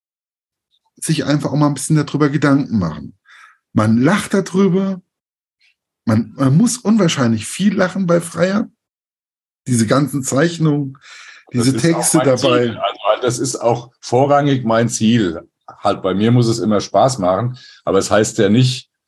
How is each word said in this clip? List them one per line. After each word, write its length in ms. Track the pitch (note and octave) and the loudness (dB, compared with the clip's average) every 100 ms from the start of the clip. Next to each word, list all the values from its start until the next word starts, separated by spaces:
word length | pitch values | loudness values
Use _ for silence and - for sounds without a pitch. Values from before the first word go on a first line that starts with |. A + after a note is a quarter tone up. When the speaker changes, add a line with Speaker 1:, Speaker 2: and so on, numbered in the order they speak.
| _ _ _ _ _ _ _ _ _ _ | _ _ _ _ _ _ _ _ _ _
Speaker 1:
sich 300 | - D#3 C3 | -4 -4 0
einfach 260 | D3 D3+ | -2 -2
auch 60 | D#3 | 0
mal 100 | D3 | 0
ein 60 | C#3+ | -2
bisschen 200 | - D#3 | -2 -2
darüber 340 | D3 C#3+ D3 | 0 0 0
Gedanken 480 | D3 D3+ C#3 B2+ G#2+ | 2 2 2 0 -2
machen. 360 | E2+ D2+ - - _ - - _ _ | -2 -6 -14 -20 _ -20 -20 _ _
Man 240 | A2+ G#2+ A2+ | 0 2 2
lacht 320 | C3+ G3+ - | 2 0 0
darüber, 680 | G3+ F#3+ F#3 G3 F#3 G3 F#3 - _ _ _ _ _ _ _ _ _ - | -4 -2 0 2 2 -2 -6 -12 _ _ _ _ _ _ _ _ _ -2
man, 220 | A2 G#2+ - | -2 -2 -2
man 220 | C3+ D3+ | 2 4
muss 200 | A#3 - | 2 0
unwahrscheinlich 680 | G3 A3 E3+ D3 A#2+ A2 G#2 | 0 2 2 0 0 0 -4
viel 260 | - G3+ | -2 0
lachen 320 | F#3+ F#3 G3 F3+ | 0 -2 -2 0
bei 140 | E3+ | 0
Freier. 500 | E3+ E3 F3+ G3+ A3+ _ _ _ _ _ _ _ _ _ - | -2 -2 -2 -2 -4 _ _ _ _ _ _ _ _ _ -4
Diese 220 | A#2+ A2 | 0 2
ganzen 360 | C3 C#3+ C#3+ | 2 0 -4
Zeichnungen, 720 | B2+ B2+ E3+ E3+ D#3+ D3 C#3 C3 - - - - _ | -4 0 0 0 0 0 -4 -10 -20 -20 -20 -20 _
Speaker 2:
Das 120 | B2 A#2+ | -2 0
Speaker 1:
diese 120 | C3+ | 0
Speaker 2:
ist 80 | E3 | 0
auch 140 | E3 | 0
Speaker 1:
Texte 180 | - D#3 | 0 2
Speaker 2:
mein 80 | C3 | 2
Speaker 1:
dabei. 340 | B2 C3+ B2 A#2+ | 2 2 2 0
Speaker 2:
Ziel. 100 | G#2 | -2
Also, 440 | G2 - G2+ A2+ | -6 -4 -2 0
das 180 | B2+ B2 | 0 -2
ist 160 | C#3 - | -4 -2
auch 360 | A#2 A#2 - _ | -2 -2 -6 _
vorrangig 640 | - B2 C#3+ C#3+ C#3+ C3 A2+ | -4 0 2 2 2 0 0
mein 240 | A2+ A#2 | 0 0
Ziel, 580 | - A2 A#2 F#2 E2 - _ - | 0 2 2 0 -4 -12 _ -20
halt, 340 | - G#2 F#2+ | -6 -4 -2
bei 120 | F#2+ | -2
mir 180 | F#2+ A2 | 0 2
muss 160 | B2 A2+ | 4 2
es 120 | G#2+ | 0
immer 220 | F#2+ G#2 | 0 -2
Spaß 380 | - G2 C3 B2+ | 0 2 2 0
machen, 380 | F2+ F#2+ B2 B2 - - - | 0 0 -2 -8 -16 -12 -2
aber 120 | F#2+ | -2
es 120 | F#2 | 2
heißt 260 | G#2 G#2+ - | 0 0 0
ja 100 | G2 | 2
nicht, 400 | A2+ B2+ - - _ | 4 2 0 -10 _